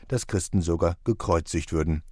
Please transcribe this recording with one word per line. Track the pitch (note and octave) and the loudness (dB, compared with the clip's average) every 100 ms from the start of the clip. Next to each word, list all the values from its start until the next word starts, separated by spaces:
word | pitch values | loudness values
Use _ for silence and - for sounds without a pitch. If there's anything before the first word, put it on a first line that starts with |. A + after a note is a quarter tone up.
| - | -4
dass | B2+ - | -4 0
Christen | F#2+ - G2 | -2 0 0
sogar | E2 E2+ E2+ E2+ | 2 2 2 0
gekreuzigt | - A2+ - E2+ - E2+ - | -2 -2 2 0 2 -4 -2
würden, | E2 D#2+ D#2+ - | 0 2 0 -4